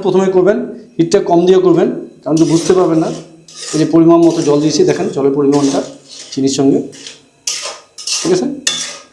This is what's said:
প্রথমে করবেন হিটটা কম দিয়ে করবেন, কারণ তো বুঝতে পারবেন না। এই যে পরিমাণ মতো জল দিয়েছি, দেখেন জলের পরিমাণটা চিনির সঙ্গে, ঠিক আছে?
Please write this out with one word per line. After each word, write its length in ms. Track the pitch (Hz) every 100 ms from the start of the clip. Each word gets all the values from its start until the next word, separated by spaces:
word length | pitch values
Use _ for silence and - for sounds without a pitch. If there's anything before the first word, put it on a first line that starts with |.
| 190
প্রথমে 200 | 180 190 185
করবেন 220 | 180 233 240 - - -
হিটটা 220 | 165 196 -
কম 100 | 170 180
দিয়ে 120 | 185 180
করবেন, 220 | 165 220 - - -
কারণ 140 | - 156
তো 40 | 156
বুঝতে 180 | 165 - 185
পারবেন 220 | 165 160
না। 60 | 165 - - - - - -
এই 40 | 151
যে 40 | 151
পরিমাণ 260 | 165 165 170 165
মতো 120 | - 139
জল 100 | 147
দিয়েছি, 180 | 151 - -
দেখেন 160 | 143 196 147
জলের 180 | 139 139
পরিমাণটা 420 | 139 143 139 - - - - - -
চিনির 220 | - 135 143
সঙ্গে, 220 | 139 - - - - - _ _ - - - - - - - -
ঠিক 100 | 311 185
আছে? 120 | 285 - - - - - -